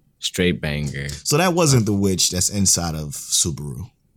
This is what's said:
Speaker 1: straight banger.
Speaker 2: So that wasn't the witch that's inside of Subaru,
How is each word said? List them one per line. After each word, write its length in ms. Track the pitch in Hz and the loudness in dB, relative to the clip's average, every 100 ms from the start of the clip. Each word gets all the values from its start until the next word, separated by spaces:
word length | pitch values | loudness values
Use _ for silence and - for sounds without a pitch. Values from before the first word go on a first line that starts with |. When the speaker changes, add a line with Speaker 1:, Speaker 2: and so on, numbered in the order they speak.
| _ _ | _ _
Speaker 1:
straight 440 | - - 90 82 | -6 0 2 2
banger. 480 | 76 73 71 69 - | -2 -4 -4 -6 -8
Speaker 2:
So 260 | 73 - 147 | -8 -2 2
that 160 | 180 | 2
wasn't 320 | 170 160 127 | 4 4 4
the 80 | 107 | 2
witch 380 | 101 98 90 - | 2 2 2 0
that's 180 | 90 - | 0 0
inside 460 | 101 95 90 85 | 2 2 2 0
of 160 | 78 73 | -4 -6
Subaru, 800 | - - - 90 71 73 64 95 _ _ | -8 -4 0 0 -4 -8 -10 -14 _ _